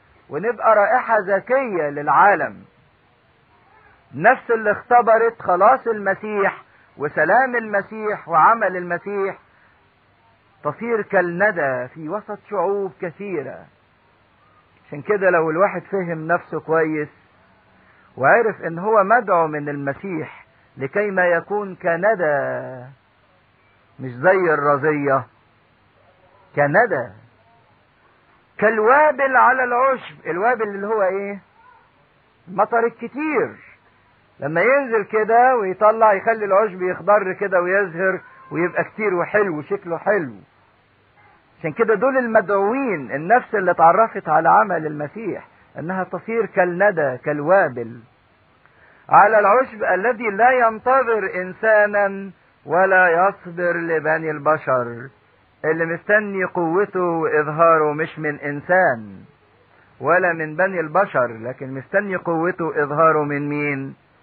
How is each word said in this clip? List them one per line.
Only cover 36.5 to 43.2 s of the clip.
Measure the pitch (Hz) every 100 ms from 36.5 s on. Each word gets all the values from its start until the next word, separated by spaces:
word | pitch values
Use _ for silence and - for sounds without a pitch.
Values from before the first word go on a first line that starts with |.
| 190 220 185
يخضر | 185 175 170 208 190
كده | 175 202 180
ويزهر، | 175 196 190 165 190 180 - - -
ويبقى | 147 170 165
كتير | 165 - 214
وحلو | 180 165 208 196 151
وشكله | 139 196 175 160
حلو. | 196 208 139 101 - _ _ _ _ _ _ _ _ _ _ _
عشان | 160
كده | 151 220
دول | 208 254 262
المدعوين، | 240 220 185 196 196 262 262 170 120
النفس | 135